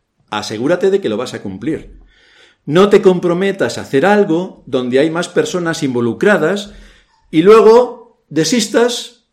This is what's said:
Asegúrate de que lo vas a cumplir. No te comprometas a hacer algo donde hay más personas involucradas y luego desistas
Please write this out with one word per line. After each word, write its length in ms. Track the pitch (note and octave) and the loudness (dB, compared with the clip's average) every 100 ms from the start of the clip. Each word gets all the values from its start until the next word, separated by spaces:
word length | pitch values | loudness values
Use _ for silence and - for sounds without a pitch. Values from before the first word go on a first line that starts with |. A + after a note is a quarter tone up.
| _ _ _ | _ _ _
Asegúrate 600 | G#2+ - A2 C3 F3+ G3 | -10 -8 -6 -4 -2 0
de 100 | G3 | -2
que 80 | D#3 | -2
lo 80 | G#2+ | -6
vas 160 | B2 | -6
a 100 | A#2 | -10
cumplir. 600 | G#2 F#2 A#2+ C3 - - _ _ _ _ _ _ - | -12 -10 -8 -10 -12 -20 _ _ _ _ _ _ -2
No 220 | D#3 G3+ | 2 4
te 140 | G3+ | 4
comprometas 720 | G3+ F3+ E3+ F3 G3 F#3+ B2 - | 4 2 0 -2 -2 -2 -4 -6
a 60 | |
hacer 240 | G2+ C3+ F3+ | -4 0 2
algo 560 | G#3 F#3 D#3+ F#3 - | 2 2 -2 -4 -12
donde 340 | - B2+ B2+ B2+ | -6 -4 0 0
hay 120 | D#3 | 0
más 180 | E3 F3 | -2 -4
personas 540 | - C#3+ F3+ E3+ D#3 | -4 -4 -4 -6 -4
involucradas 920 | C#3 A#2+ A#2+ A2+ G3 F#3+ D3+ G3+ G3+ - - _ _ _ _ | -4 -2 -4 0 0 2 0 -4 -8 -18 -20 _ _ _ _
y 120 | D#3 | 2
luego 840 | F3+ A3 G#3 A3+ B3 - - _ _ | 6 6 8 6 2 -4 -20 _ _
desistas 960 | D3+ D#3 B3 - C#4+ A#3+ A#3 - _ _ | -4 -2 -2 -2 0 0 -2 -12 _ _